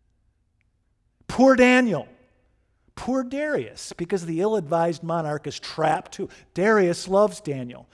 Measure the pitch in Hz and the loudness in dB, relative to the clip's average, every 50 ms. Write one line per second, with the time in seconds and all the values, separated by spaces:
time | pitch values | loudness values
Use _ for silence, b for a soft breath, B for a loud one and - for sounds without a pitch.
0 | _ _ _ _ _ _ _ _ _ _ _ _ _ _ _ _ _ _ _ _ | _ _ _ _ _ _ _ _ _ _ _ _ _ _ _ _ _ _ _ _
1 | _ _ _ _ _ - - - 254 269 262 240 247 247 254 254 254 226 180 139 | _ _ _ _ _ -6 0 4 6 6 6 6 6 6 6 4 2 2 -2 -4
2 | - - - _ _ _ _ _ _ _ _ _ _ _ _ _ _ _ - - | -6 -10 -18 _ _ _ _ _ _ _ _ _ _ _ _ _ _ _ -18 -12
3 | - - 254 262 254 247 262 277 302 302 285 175 117 107 - - - - - - | -6 -4 -2 -2 -2 -4 -6 -6 -4 -2 -2 -4 -4 -6 -10 -16 -16 -14 -10 -10
4 | 175 170 202 190 170 170 160 160 190 214 220 208 165 139 170 165 170 170 165 139 | -6 -4 -4 -4 -4 -4 -4 -2 -2 0 0 -2 -2 -2 0 0 0 0 -2 -4
5 | 170 165 165 170 160 151 151 147 - 147 143 - - - - - 156 156 156 - | -6 -4 -4 -4 -2 -4 -4 -6 -6 -10 -12 -12 -12 -10 -4 -2 0 0 0 0
6 | - - - - 190 - B B B B - 170 185 220 220 214 190 175 175 170 | -4 -8 -12 -10 -10 -10 B B B B -4 0 2 4 4 4 4 2 0 -2
7 | - 180 190 196 214 208 175 - - 151 139 131 123 120 123 - - _ | -2 0 2 4 2 2 0 -4 -8 -8 -8 -8 -8 -12 -14 -16 -20 _